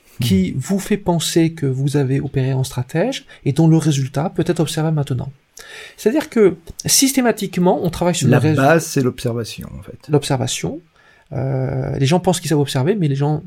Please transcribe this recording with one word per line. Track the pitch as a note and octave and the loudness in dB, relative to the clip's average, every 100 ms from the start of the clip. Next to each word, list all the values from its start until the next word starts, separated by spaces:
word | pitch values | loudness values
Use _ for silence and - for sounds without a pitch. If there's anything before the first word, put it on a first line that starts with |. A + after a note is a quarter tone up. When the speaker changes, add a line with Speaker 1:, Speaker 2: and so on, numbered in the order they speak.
| _ - | _ -6
Speaker 1:
qui | A#2+ F#3+ F#3 | 0 2 0
Speaker 2:
Mhm. | - | -4
Speaker 1:
vous | C3 G3 | -4 -4
fait | - G3+ | -2 -2
penser | G3 E3+ - E3+ E3 | 0 -2 0 2 2
que | E3 C#3 | 0 -2
vous | C3 C#3 C#3+ | 0 0 0
avez | C3 C#3 | 2 0
opéré | D3 C#3 B2+ | -2 -2 0
en | C3 C3 | 0 -2
stratège | - C3 D#3+ G#3 C4+ - - C#3+ | -4 -4 -2 -2 -2 -10 -8 -2
et | |
dont | C3+ D#3+ | 2 4
le | D#3+ | 6
résultat | D#3 C#3 C3 C3+ E3 | 4 0 -2 -4 -4
peut | - F3 | -2 -2
être | E3+ | 0
observé | D#3 - D#3 | -2 -2 -2
maintenant. » | D#3 C#3 B2 C3 - _ - - - - - | -2 -2 -4 -6 -12 _ -20 -20 -20 -20 -4
C'est-à-dire | - C#4+ - | 0 0 0
que, | A#3 G3+ E3+ - - - | 4 4 2 -6 -10 0
systématiquement, | - C4+ C4+ B3 G#3+ F#3+ - F3 A#3 F#3 | 2 4 4 2 0 -4 0 2 2 0
on | |
travaille | - F3 F3 | 0 0 2
sur | C3+ | 4
Speaker 2:
La | D3 | 4
Speaker 1:
le | |
résu-, | C#3+ D3+ | 4 4
Speaker 2:
base, | C3+ E3 D#3+ | 4 4 2
c'est | - | 0
l'observation, | B2 A#2 B2 A#2 A2+ - - - | 0 -2 -4 -6 -8 -10 -14 -14
en | |
fait. | - - - | -16 -18 -2
Speaker 1:
l'observation. | D3 C#3 C3+ A#2+ - E3 C#4 - _ _ _ _ | -2 0 -2 -2 -4 -6 -8 -14 _ _ _ _
Euh, | B2 C3 C3+ B2+ C3 C3 C#3+ | -6 -4 -2 -2 -4 -4 -2
les | C3+ | 0
gens | F3 | 2
pensent | F3+ F3 | 0 -2
qu'ils | - | 0
savent | D#3 | 0
observer, | C3+ C3+ C3 G#3+ | 0 0 0 0
mais | D#3 | 0
les | C3+ | 0
gens | C#3+ D3+ | -2 -2